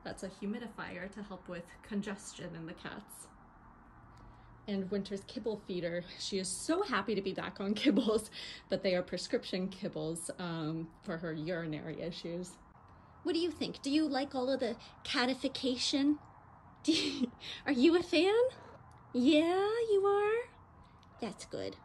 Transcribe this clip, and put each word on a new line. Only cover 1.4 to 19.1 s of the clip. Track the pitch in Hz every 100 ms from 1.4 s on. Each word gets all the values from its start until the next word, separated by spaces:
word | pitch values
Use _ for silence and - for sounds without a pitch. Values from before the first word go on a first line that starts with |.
| -
with | 175 175 -
congestion | - 202 202 196 - - 180
in | 165 160
the |
cats. | 185 - - - - - - - - - - - - - - - - - - -
And | 196 185
Winter's | 202 196 202 -
kibble | - 220 208 -
feeder. | 180 170 175 175 -
She | - 196
is | 185
so | - - 330
happy | 403 214 196
to | 202
be | 196
back | 185 180 -
on | 202
<laughs> |
kibbles, | 208 269 208 220 214 - - - - -
but | 185
they | 196
are | 180
prescription | 180 180 - 240 - 190 185
kibbles, | - 202 160 156 165 - -
um, | 175 165 156 160 160 -
for | - 165
her | 170
urinary | 160 156 170 165 151 160 -
issues. | 165 170 170 170 180 - - - - - - -
What | 330
do | 330
you | 349
think? | - 196 -
Do | 277
you | 294 311
like | 269 277
all | 269 254
of | 262
the | 247 233 - -
catification? | - 277 247 262 269 - 262 262 - 285 285 294 - - - - - -
Do | -
you, | 311 294 277 240 - -
<laughs> | - -
are |
you | 254 311 349
a |
fan? | 339 311 370 440 508 - - - - - -